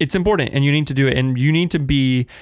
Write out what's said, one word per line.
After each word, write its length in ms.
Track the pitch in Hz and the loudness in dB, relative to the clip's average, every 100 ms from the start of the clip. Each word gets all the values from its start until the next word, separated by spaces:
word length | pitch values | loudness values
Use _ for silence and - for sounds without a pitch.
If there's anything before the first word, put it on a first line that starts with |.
it's 120 | 151 | -4
important, 380 | 190 190 190 127 | 0 0 0 0
and 120 | 139 143 | 0 0
you 60 | |
need 140 | 151 143 | 0 0
to 60 | |
do 140 | 135 135 | 0 0
it, 100 | 131 | 2
and 220 | 131 127 | 0 0
you 140 | 143 | 0
need 180 | 160 175 | 0 0
to 80 | 160 | -2
be 480 | 139 143 131 127 120 - | 0 0 2 0 -2 -10